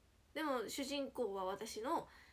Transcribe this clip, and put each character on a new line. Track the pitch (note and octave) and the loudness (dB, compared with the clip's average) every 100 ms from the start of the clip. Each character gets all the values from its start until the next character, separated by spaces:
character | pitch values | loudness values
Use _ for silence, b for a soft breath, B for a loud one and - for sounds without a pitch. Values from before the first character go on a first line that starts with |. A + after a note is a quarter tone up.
| - - - | -20 -20 -8
で | C#4+ | -2
も、 | D#4 B3+ G#3 | 2 2 2
主 | - | -2
人 | C4+ C#4+ C4+ | 0 0 0
公 | - A3 | 0 0
は | G3 | 2
私 | F#3 G3+ A3+ G#3+ | 0 0 -2 -2
の | B3 E4 - B B | 0 0 0 B B